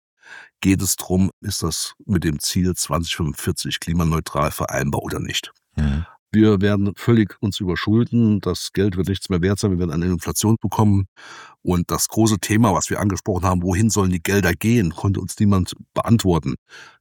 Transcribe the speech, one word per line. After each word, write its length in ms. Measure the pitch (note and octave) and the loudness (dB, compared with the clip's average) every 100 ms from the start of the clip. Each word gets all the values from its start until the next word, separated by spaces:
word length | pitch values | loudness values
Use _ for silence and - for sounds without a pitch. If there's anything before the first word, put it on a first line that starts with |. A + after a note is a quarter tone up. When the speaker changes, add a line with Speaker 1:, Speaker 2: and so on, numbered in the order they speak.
| _ _ - - - - | _ _ -20 -20 -20 -2
Speaker 1:
geht 220 | F#2 F#2+ | 2 2
es 140 | F#2+ - | 0 -4
drum, 340 | - F#2 F#2+ - | -2 0 0 -2
ist 220 | G#2 - | -8 -4
das 320 | E2+ - - - | -4 -4 -8 -10
mit 180 | - F#2 | -2 0
dem 160 | E2 D2 | 0 -2
Ziel 360 | - F#2+ F2+ | -2 0 0
zwanzig 420 | E2+ - D2+ E2+ - | 0 -2 -4 -4 -4
fünfundvierzig 640 | D#2 - - E2 C#2+ - | -4 -4 -6 -6 -6 -6
klimaneutral 720 | - E2+ E2 D#2+ - C#2+ D2 | -4 0 0 0 -2 -2 -2
vereinbar 520 | - C#2 C2 C#2 C#2 | -2 -6 -4 -4 -4
oder 160 | - D2+ | -4 -6
nicht. 340 | C#2+ - - _ _ - | -6 -8 -10 _ _ -2
Speaker 2:
Mhm. 280 | D2 C#2+ E2 - _ | -2 -2 -6 -14 _
Speaker 1:
Wir 280 | G#2+ G#2+ G2 | 4 4 4
werden 320 | G2+ G2+ G2+ | 2 0 -2
völlig 400 | - - A#2 G#2 - | -2 2 2 2 -2
uns 180 | G#2 - | -4 -4
überschulden. 800 | F#2 E2 - A2 A#2+ A#2+ A2+ G#2 | -4 -4 0 2 2 2 2 2
Das 320 | F#2 F2+ - | 0 -4 -4
Geld 240 | - G2+ F2+ | -2 0 0
wird 120 | F2 | -2
nichts 220 | F#2+ - | -2 -2
mehr 120 | F#2 | 0
wert 160 | F#2 G2+ | 0 0
sein. 140 | G#2+ | 0
Wir 80 | F2+ | 0
werden 100 | F2 | -2
eine 160 | D#2 F2+ | -2 -2
Inflation 480 | F2 - - G#2+ A2+ | -2 -4 -2 0 0
bekommen. 460 | G#2 - G#2+ G2 G2 _ - - - _ | 0 2 4 2 0 _ -20 -20 -20 _
Und 300 | - F2+ E2+ | -2 0 0
das 160 | D#2+ - | -2 -2
große 320 | - A2 G#2 | 2 2 2
Thema, 340 | - G#2+ A2+ | 0 2 4
was 160 | E2+ - | 2 -2
wir 120 | - | -2
angesprochen 440 | G2+ F2+ - F2+ | 0 -2 -2 -2
haben, 200 | F#2 F2+ | 0 0
wohin 260 | F2+ F#2 A2+ | 0 2 2
sollen 220 | G#2 F#2+ | 2 0
die 100 | F2+ | 0
Gelder 320 | - G2+ F2+ | 0 2 2
gehen, 400 | F2 A2 A#2+ E2 | 2 2 2 2
konnte 240 | - G2+ G2 | 0 -2 -2
uns 180 | - - | -4 0
niemand 340 | G#2 F#2+ F2 - - | 2 2 0 -6 -10
beantworten. 640 | - - A2 F#2+ E2 C#2 B1 _ - - _ | -4 2 2 4 2 0 -6 _ -20 -20 _